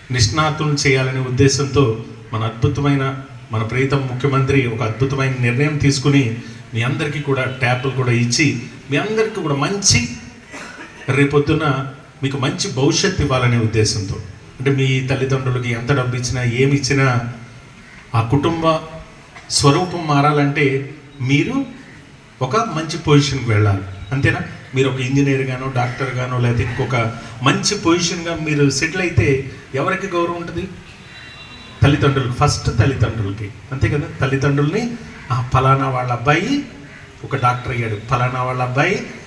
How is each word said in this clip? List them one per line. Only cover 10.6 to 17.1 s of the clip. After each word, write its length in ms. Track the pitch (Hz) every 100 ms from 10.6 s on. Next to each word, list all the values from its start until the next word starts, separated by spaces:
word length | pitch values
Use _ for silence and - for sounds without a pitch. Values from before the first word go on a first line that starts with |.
| - - - - -
రేపొద్దున 800 | 131 143 147 143 156 151 135 131 - - -
మీకు 140 | 139 143
మంచి 340 | 143 185 -
భవిష్యత్తు 500 | 127 147 - 196 185
ఇవ్వాలనే 360 | 135 127 120 120
ఉద్దేశంతో. 580 | 107 113 107 101 95 - - - - -
అంటే 120 | 135
మీ 360 | 135 131 131 131
తల్లిదండ్రులకి 640 | 127 131 135 131 123 120
ఎంత 200 | 117 120
డబ్బు 240 | 143 123 120
ఇచ్చినా, 280 | 123 131
ఏమి 280 | 123 117 139
ఇచ్చినా, 640 | 143 143 139 135